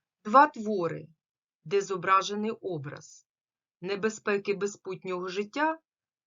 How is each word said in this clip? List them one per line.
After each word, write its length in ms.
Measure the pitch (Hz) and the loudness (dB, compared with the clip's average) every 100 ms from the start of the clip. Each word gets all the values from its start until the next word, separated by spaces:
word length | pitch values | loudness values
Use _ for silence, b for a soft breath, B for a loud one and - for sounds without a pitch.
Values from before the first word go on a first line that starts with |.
| _ _ | _ _
два 240 | 214 247 302 | 4 8 8
твори, 600 | 247 208 202 165 156 156 _ _ _ _ _ 156 | 4 -4 -2 -2 -6 -12 _ _ _ _ _ 0
де 160 | 196 | 0
зображений 680 | 196 190 185 190 185 208 214 | 0 -2 4 4 4 -2 -4
образ: 760 | 226 190 160 143 - - - _ _ _ _ _ _ | -4 -6 -6 -8 -12 -16 -20 _ _ _ _ _ _
Небезпеки 720 | 180 202 220 214 214 202 202 | -6 -2 -2 -2 -2 -2 0
безпутнього 720 | 190 202 - 190 170 185 180 185 | -2 -4 -6 -10 -10 -6 -6 -4
життя 520 | 185 208 277 311 320 _ _ _ _ | -6 -6 -2 -2 -2 _ _ _ _